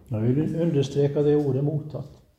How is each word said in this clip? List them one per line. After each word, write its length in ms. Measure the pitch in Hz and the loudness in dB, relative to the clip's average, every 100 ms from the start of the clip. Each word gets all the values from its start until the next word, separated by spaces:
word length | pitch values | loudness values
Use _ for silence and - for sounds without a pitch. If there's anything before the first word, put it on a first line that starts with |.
| - | -8
Nå 100 | 107 | -2
vil 140 | 117 | 0
hun 260 | 135 160 160 | 0 0 0
understreke 640 | 170 143 135 143 143 147 | 0 0 0 0 0 2
det 120 | 147 147 | 2 2
ordet 280 | 139 127 | 2 0
«mottatt». 560 | 147 151 - - - - _ | 0 -2 -6 -12 -12 -18 _